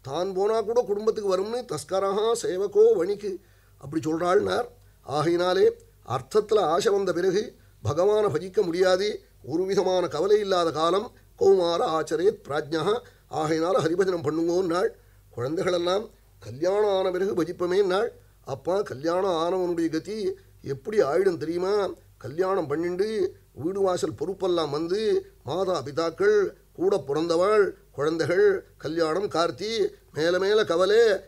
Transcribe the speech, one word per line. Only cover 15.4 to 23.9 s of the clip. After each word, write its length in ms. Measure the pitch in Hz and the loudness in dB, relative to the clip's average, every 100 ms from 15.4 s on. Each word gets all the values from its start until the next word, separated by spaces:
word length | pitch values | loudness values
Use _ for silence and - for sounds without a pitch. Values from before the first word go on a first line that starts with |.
| 123 165 - 175 175 196 226 - _ _ | -6 -2 -2 -2 0 -2 -4 -18 _ _
"கல்யாணம் 500 | 107 123 175 202 208 | -18 -4 0 2 2
ஆன 220 | 190 185 | 0 0
பிறகு 320 | 180 196 214 | -2 -2 -2
பஜிப்பமேன்னாள்." 680 | 160 170 175 185 196 185 240 - - _ - | -4 -4 -2 0 2 0 -2 -6 -20 _ -12
அப்பா, 360 | 135 - 190 | -8 -4 -4
கல்யாணம் 500 | 202 123 160 180 196 | -4 -6 -2 -2 0
ஆனவனுடைய 580 | 165 170 185 175 170 160 | 0 0 -2 -2 -2 -2
கதி 480 | 156 175 220 196 190 - - | -4 -6 -6 -6 -6 -16 -16
எப்படி 400 | - 135 - 214 | -10 -10 -2 0
ஆயிடும் 360 | 139 165 196 165 | 2 2 2 0
தெரியுமா? 560 | 156 175 185 208 185 170 - - | -6 -4 -2 0 -2 -6 -20 -16
கல்யாணம் 520 | 120 151 185 190 151 | -12 -4 -2 -2 -2
பண்ணிண்டு 580 | 147 175 180 214 220 180 - _ | -2 -2 -2 -2 -2 -4 -6 _
வீடு 280 | - 156 196 | -8 -6 0
வாசல் 320 | 196 | 0